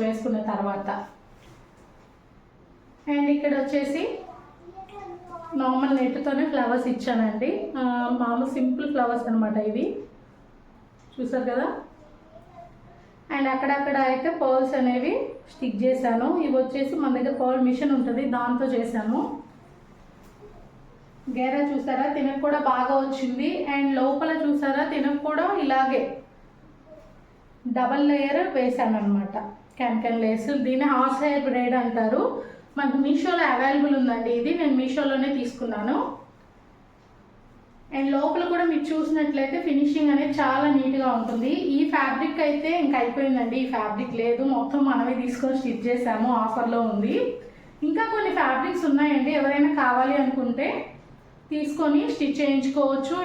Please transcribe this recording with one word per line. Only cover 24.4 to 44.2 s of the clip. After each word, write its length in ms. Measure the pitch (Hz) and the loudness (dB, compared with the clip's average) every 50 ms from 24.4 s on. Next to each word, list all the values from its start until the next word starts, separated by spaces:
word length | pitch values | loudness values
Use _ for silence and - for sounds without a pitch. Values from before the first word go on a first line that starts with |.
| 294 | 0
చూసారా, 400 | 285 285 - 277 277 269 285 302 311 311 | 0 0 0 0 0 0 0 0 0 0
తినకు 280 | 294 277 285 285 285 - 302 | 0 0 0 0 -2 -2 -2
కూడా 180 | 302 311 339 392 403 359 294 | 0 0 0 0 0 0 0
ఇలాగే 380 | 269 262 262 262 262 262 - - - - - - - - - - - - - - - - - - - - - - - - - - - - - - - - - - 247 233 | 2 2 2 2 2 2 0 0 -2 -6 -10 -14 -18 -20 -20 -20 -20 -20 -20 -20 -20 -20 -20 -20 -20 -20 -20 -20 -20 -20 -20 -20 -20 -20 -20 -20 -20 -20 -12 -8 -4 -2
డబల్ 280 | 254 254 247 269 285 285 294 | 0 0 2 2 2 4 4
లేయర్ 320 | 285 277 277 277 294 330 359 - 285 262 | 4 4 2 2 2 2 0 0 0 0
వేసాను 380 | 254 247 - 269 247 220 220 208 | 2 2 2 0 2 2 2 2
అనమాట, 340 | 202 202 202 202 196 - - 214 - - - - - - - - | 2 2 2 2 0 -2 -4 -6 -8 -8 -10 -16 -20 -14 -6 -4
can 160 | 254 233 220 226 220 | -2 0 0 0 0
can 120 | 233 233 226 226 | 0 0 0 2
లేస్. 240 | 220 220 220 - 285 285 277 - 254 | 0 0 0 -2 -2 -2 0 0 0
దీన్ని 180 | 262 262 294 294 269 | 2 2 2 2 4
హార్స్ 320 | 254 262 269 269 - 294 | 4 2 2 2 0 0
హెయిర్ 200 | 294 285 285 - 269 | 0 0 0 0 0
బ్రైడ్ 280 | 240 247 247 247 254 254 233 | 0 0 0 2 2 0 0
అంటారు. 400 | 233 226 233 226 220 247 - 453 - - - - - - - - - - 285 | 0 0 0 0 2 2 2 0 0 -2 -4 -8 -12 -14 -20 -20 -12 -6 -2
మనకు 200 | 277 262 - 277 269 | -2 0 2 2 2
మీషోలో 400 | 285 294 - - 359 349 339 320 285 254 | 2 2 2 2 2 2 2 2 2 2
అవైలబుల్ 420 | 254 262 277 285 294 294 285 277 262 | 2 2 2 4 4 4 2 2 2
ఉందండి 320 | 254 240 233 226 226 240 240 233 | 2 2 0 0 0 -2 0 0
ఇది, 120 | 240 302 349 349 | 0 0 0 0
నేను 160 | 320 285 262 254 | 2 2 2 2
మీషోలోనే 480 | 262 254 262 302 285 277 269 262 269 277 285 262 | 0 0 0 0 0 0 0 0 0 0 -2 -2
తీసుకున్నాను. 580 | 240 233 - - 240 226 214 208 214 247 302 - - - - - - - - - - - - - - - - - - - - - - - - - - - - - - - - - - - - - - - 285 | -4 -4 -6 -6 -6 -6 -4 -4 -2 -2 -2 -2 -2 -4 -8 -12 -16 -20 -20 -20 -20 -20 -20 -20 -20 -20 -20 -20 -20 -20 -20 -20 -20 -20 -20 -20 -20 -20 -20 -20 -20 -20 -20 -20 -20 -20 -20 -20 -16 -8 -4
And 100 | 269 269 277 277 | -2 0 2 2
లోపల 280 | 277 294 311 311 349 349 349 349 | 2 2 2 0 0 0 0 0
కూడా 120 | 339 349 330 | 0 2 2
మీరు 140 | 311 285 - - | 0 0 0 -2
చూసినట్లయితే 680 | 320 311 294 294 311 311 294 285 277 277 269 269 339 349 339 330 | -2 -2 0 0 0 2 2 0 0 0 -2 -2 -2 -2 -2 0
ఫినిషింగ్ 440 | 277 285 294 294 285 311 302 294 285 | 2 2 2 2 2 2 4 4 4
అనేది 200 | 277 277 269 269 302 | 4 2 0 0 0
చాలా 260 | 277 262 262 277 294 294 277 | 0 2 2 2 4 4 4
నీట్‌గా 320 | 269 262 262 269 269 262 254 240 226 | 4 2 2 0 2 2 2 0 0
ఉంటుంది. 340 | 220 214 226 226 240 269 330 370 - 285 277 | 0 -2 -2 -2 0 0 0 0 0 0 0
ఈ 20 | 285 311 294 311 | 2 2 2 2
ఫ్యాబ్రిక్ 460 | 294 269 277 269 - 320 - - 330 311 | 2 0 0 0 0 -2 -2 0 0 2
అయితే 240 | 294 294 294 311 320 339 349 294 | 2 2 0 0 0 0 2 2
ఇంక 120 | 277 285 254 233 | 2 2 2 0
అయిపోయిందండి, 540 | 240 240 277 277 269 254 247 233 226 247 262 262 | 0 0 0 0 2 2 2 0 0 0 -2 -2
ఈ 20 | 262 254 | -2 -2
ఫ్యాబ్రిక్ 440 | 226 214 214 214 208 254 240 233 226 | -2 -2 -2 -4 -4 -4 -4 -2 -2